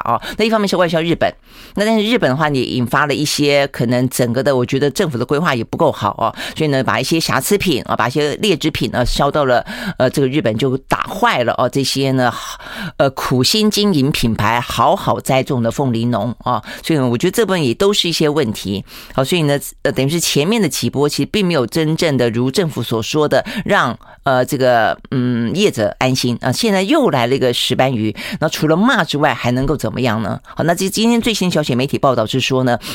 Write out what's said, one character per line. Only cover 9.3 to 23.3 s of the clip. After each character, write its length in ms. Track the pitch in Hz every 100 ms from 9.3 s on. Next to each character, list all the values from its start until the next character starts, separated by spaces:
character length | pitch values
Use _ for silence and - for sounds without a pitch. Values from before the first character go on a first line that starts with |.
到 140 | 151 135
了， 200 | 120 - 220 214 -
呃， 120 | 127
这 120 | 147
个 60 | 131
日 140 | 147
本 140 | - 110
就 200 | 139 135
打 260 | - -
坏 400 | - 196 233 156
了 100 | 117 -
哦， 120 | 123
这 140 | 139
些 280 | 131 135 135
呢， 200 | 131 123 - - - - - 175 -
呃， 120 | 139
苦 300 | - - 127
心 280 | 127 220 214
经 220 | 202 208
营 180 | 156 135
品 240 | - 117 107
牌、 240 | 104 120
好 360 | - - 131 185
好 240 | 131 104
栽 220 | - 131
种 220 | 127 131
的 80 | 117
凤 200 | - 131
梨 140 | 113 120
农 300 | 110 117 107
啊， 180 | - 117 - -
所 120 | - 156
以 40 |
呢， 80 | 127
我 100 | 120
觉 80 | 180
得 60 |
这 120 | 127 147
部 80 |
分 100 | 185
也 100 | 131
都 180 | 113 196
是 140 | 208 170
一 40 |
些 180 | 156 151
问 220 | 151 113
题。 300 | 101 95 101 - - -
好， 100 | -
所 140 | 135 180
以 60 |
呢， 140 | 147 143 - -
呃， 80 | 139
等 140 | 135 135
于 40 |
是 100 | 165
前 260 | - 139 165
面 160 | 233
的 60 | 170
几 220 | - 120
波 180 | 131 147
其 160 | -
实 20 | 135
并 200 | 214 180
没 80 |
有 120 | 156 117
真 300 | 165 156 160
正 220 | 170 131
的 120 | 120
如 200 | 113 127
政 160 | 202 165
府 160 | 123
所 180 | 117 113
说 260 | 107 156
的 180 | 147